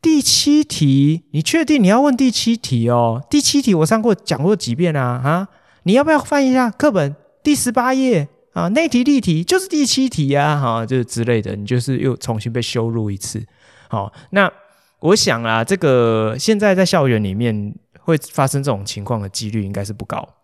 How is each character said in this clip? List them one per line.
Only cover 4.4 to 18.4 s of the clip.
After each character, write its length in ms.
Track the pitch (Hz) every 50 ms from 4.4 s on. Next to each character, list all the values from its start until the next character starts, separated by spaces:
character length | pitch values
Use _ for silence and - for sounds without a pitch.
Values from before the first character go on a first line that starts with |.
过 140 | 135 180 214
几 200 | 196 - 120 120
遍 200 | 135 175 175 156
啊？ 260 | 143 131 123 123 123 123
啊， 240 | 139 156 175 196 - _ _ _ _ _ _ _
你 100 | 175 196
要 100 | 254 285
不 60 | 311
要 80 | 311 294
翻 260 | - - 302 285 277
一 80 | 262 254
下 180 | 262 254 233
课 220 | 202 _ - 302 214
本 240 | 185 147 139 143 _ _ _ _ _ _
第 120 | 294 294
十 180 | - - 240 226
八 220 | 254 240 254 262
页 340 | 262 262 262 233 165 143 - _ _ _ _ _
啊？ 160 | 85 170 170
那 200 | 208 285 330 320
题 140 | - 240 247
例 180 | 285 294 262
题 220 | 214 - 160 156 175
就 160 | - 359 370
是 80 | 370
第 200 | 381 349 302 285
七 220 | 233 - - 262 254
题 260 | - - 147 135 139
啊， 260 | 143 143 151 151 143
哈， 260 | 139 120 113 113 113
就 100 | 113 131
是 80 | 127 117
之 200 | - - 117 117
类 160 | 117 120 113 104
的， 140 | 104 101
你 100 | 101 104
就 140 | 101 123 123
是 180 | 120 - 135 123
又 180 | - 131 123
重 220 | - - - 113 113
新 120 | 110 120 113
被 80 | 123 117
羞 260 | - - 123 113 117
辱 220 | 113 117 110 104
一 60 | 101
次。” 280 | 98 - - - 107 107 - _ _ _ _ _ _ _ _
好， 240 | - 107 101 104 _ - - _
那 220 | - 196 196 175 - - _ _ _ _ _ _ _ _
我 160 | - 151 196
想 260 | 220 - - 139 117 117
啊， 220 | 113 113 113 117
这 120 | 113 -
个 600 | - - 147 131 123 120 113 113 110 110 110 110 131
现 200 | - - 220 202
在 140 | 208 208 190
在 140 | 180 190
校 220 | 175 - 175 143 135
园 160 | 123 107 104
里 100 | 98 95
面 400 | 104 120 120 110 107 101 104 - - _ _ _ -
会 180 | _ - 165 151 - -
发 160 | - -